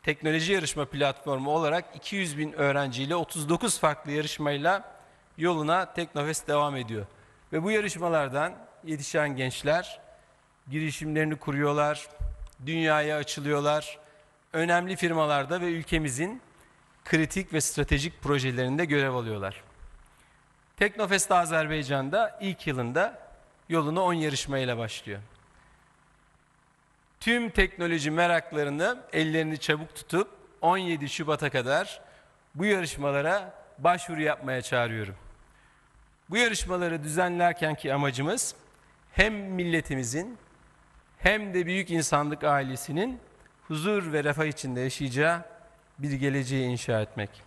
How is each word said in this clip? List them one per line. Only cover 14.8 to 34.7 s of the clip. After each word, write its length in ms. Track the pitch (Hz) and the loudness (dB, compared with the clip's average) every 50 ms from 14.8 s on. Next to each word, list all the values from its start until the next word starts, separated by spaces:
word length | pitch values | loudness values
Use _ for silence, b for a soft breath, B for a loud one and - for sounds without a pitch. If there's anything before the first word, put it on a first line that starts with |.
| 175 185 190 | 4 0 -2
firmalarda 680 | - 180 - 165 160 156 151 147 143 135 135 170 185 | 0 0 2 4 4 4 4 4 2 2 0 -2 -2
ve 40 | 175 | 0
ülkemizin 760 | 175 170 165 151 - 175 160 156 143 120 131 165 190 233 254 - - b b b b b b b _ _ _ _ | -2 -2 -2 -2 0 0 0 2 0 -2 -2 -4 -4 -4 -10 -14 -20 b b b b b b b _ _ _ _
kritik 480 | - - 160 156 151 - 196 185 - 160 | 2 2 2 2 2 -2 -6 -6 -2 -2
ve 80 | 156 | 0
stratejik 600 | 143 - - 147 143 - 156 139 143 170 - - | 0 0 0 -2 0 2 2 0 0 -4 -8 -6
projelerinde 640 | - 131 143 135 127 131 123 123 127 127 135 156 175 | 0 0 2 2 2 0 0 0 -2 0 0 0 0
görev 280 | 151 147 143 139 135 127 | 2 2 2 2 2 0
alıyorlar. 500 | 127 117 113 107 101 98 95 - - - - - - - - - - - b b b b b b b b b _ _ _ _ _ | -2 -4 -4 -4 -4 -4 -6 -8 -10 -18 -20 -20 -20 -20 -20 -20 -20 -20 b b b b b b b b b _ _ _ _ _
Teknofest 540 | - 196 208 196 220 214 180 196 190 185 - | 0 0 0 2 -2 0 2 2 0 4 4
Azerbaycan'da 1040 | 190 180 170 156 165 160 156 151 156 156 143 131 143 135 131 139 160 214 226 196 - - | 4 4 4 4 2 2 2 2 0 -2 0 0 0 0 0 0 2 2 0 0 -2 -6
ilk 260 | 196 196 180 - - | -6 -6 -6 -4 -4
yılında 520 | 160 135 127 120 117 127 156 190 233 - - - - - - - _ _ _ _ - | -4 -2 -2 -2 0 2 2 0 0 -2 -10 -20 -20 -20 -20 -20 _ _ _ _ -2
yoluna 320 | 165 165 147 147 160 185 | 0 0 0 0 0 2
on 120 | 190 180 175 | 2 2 2
yarışmayla 640 | 165 156 151 139 127 - 143 139 135 131 123 120 | 2 0 0 0 -2 -4 -2 -2 -2 0 0 -2
başlıyor. 420 | 113 117 110 - - - 110 101 101 107 - - - - b b b b b b b b b b _ _ _ _ _ _ _ _ _ _ _ _ _ _ _ _ _ _ _ _ _ _ _ _ _ | -2 -4 -6 -6 -10 -10 -10 -10 -10 -12 -18 -20 -20 -20 b b b b b b b b b b _ _ _ _ _ _ _ _ _ _ _ _ _ _ _ _ _ _ _ _ _ _ _ _ _
Tüm 300 | - 226 233 240 233 220 | 0 2 2 2 2 0
teknoloji 640 | - - 190 185 - - 175 170 165 160 139 156 | 2 2 2 2 2 -2 0 0 0 2 0 0
meraklarını 920 | 156 165 175 175 175 165 160 - 156 151 147 143 143 147 175 220 247 254 - - - | 4 4 4 6 4 2 0 -2 -2 -2 -2 0 0 0 0 0 0 -2 -8 -4 0
ellerini 460 | 160 160 160 156 160 160 156 156 139 | 0 0 2 2 0 0 0 -4 -4
çabuk 360 | - - 151 147 160 151 - | 0 0 0 -2 -2 -10 -14
tutup 360 | - - - 165 180 208 - - - - - - - | -18 -8 -2 0 0 0 0 -6 -20 -20 -20 -10 0
on 160 | - 165 180 | 2 2 2
yedi 320 | 190 185 175 165 147 143 135 | 4 2 0 -2 -2 -2 -6
Şubat'a 400 | - - 160 147 151 143 156 139 | -4 -4 0 -2 0 0 0 0
kadar 520 | - 135 120 127 139 160 202 - - - B B B B B B B B B _ _ | 0 0 0 2 0 0 0 -2 -10 -16 B B B B B B B B B _ _
bu 100 | 143 185 | -2 0
yarışmalara 880 | 214 202 185 180 147 - 139 143 143 139 139 143 160 185 208 185 185 - - - - - | 2 2 2 0 -4 -4 -2 -2 0 0 2 2 2 0 0 -2 -6 -16 -20 -20 -20 -14
başvuru 440 | - 135 170 175 180 - - 165 156 | 2 2 2 2 2 -2 -6 -4 0
yapmaya 400 | 156 151 147 - 139 131 131 127 | 0 0 0 -2 -2 -4 -4 -4
çağırıyorum. 540 | 120 - | -2 0